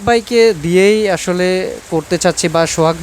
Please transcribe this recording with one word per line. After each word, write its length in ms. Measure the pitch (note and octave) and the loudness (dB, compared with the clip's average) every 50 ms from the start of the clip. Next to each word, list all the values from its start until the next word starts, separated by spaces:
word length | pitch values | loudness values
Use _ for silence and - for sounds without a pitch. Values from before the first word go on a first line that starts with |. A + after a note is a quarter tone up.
| G3+ | 0
ভাইকে 360 | A#3 A#3+ A#3 G#3+ - A#3+ A#3 A3+ A3+ G3+ D#3 | 0 0 0 0 0 2 2 4 2 2 0
দিয়েই 380 | D3 E3+ F3 F#3 F#3+ G3+ G#3+ G#3+ G#3+ G3 | -2 0 2 4 4 4 2 2 0 -2
আসলে 380 | F3+ D#3+ - F#3+ F3+ F3+ F3+ F#3 F#3 F#3 F#3 - - - - - | -2 -2 -2 -4 -2 0 0 0 -2 -2 -4 -6 -8 -12 -8 -6
করতে 260 | E3+ D#3+ D#3+ - F3+ E3 | -6 -4 -4 -2 -2 0
চাচ্ছি 280 | - F3+ D#3 - - E3+ | 0 0 0 0 -2 0
বা 140 | D#3 E3 E3 | 0 0 0
সোহাগ 300 | D#3 - - D#3+ D#3+ D#3+ D#3+ | 0 0 0 0 0 0 0